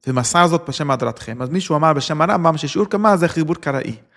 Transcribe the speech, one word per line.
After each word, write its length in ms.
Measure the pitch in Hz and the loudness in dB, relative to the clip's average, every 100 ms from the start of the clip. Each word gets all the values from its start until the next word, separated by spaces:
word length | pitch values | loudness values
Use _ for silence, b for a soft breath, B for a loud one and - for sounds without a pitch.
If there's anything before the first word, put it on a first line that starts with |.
| 135 | -4
ומסר 400 | 127 117 175 175 | -2 0 2 4
זאת 140 | 165 165 | 2 -2
בשם 240 | 135 147 | -6 -2
הדרתכם?" 500 | 127 120 - - 123 | -2 -2 -6 -12 -10
אז 80 | 127 | -4
מישהו 260 | 180 - 151 | -4 -2 2
אמר 180 | 160 | 2
בשם 280 | 143 - 151 | 2 -2 0
הרמב"ם 360 | 170 196 165 156 | 2 2 2 0
ששיעור 320 | 143 185 208 | -2 -2 0
קומה 280 | 202 214 190 | 2 2 4
זה 100 | 165 | 2
חיבור 280 | 165 156 170 | 0 -2 -2
קראי. 400 | 147 135 - 113 _ | -4 -4 -4 -10 _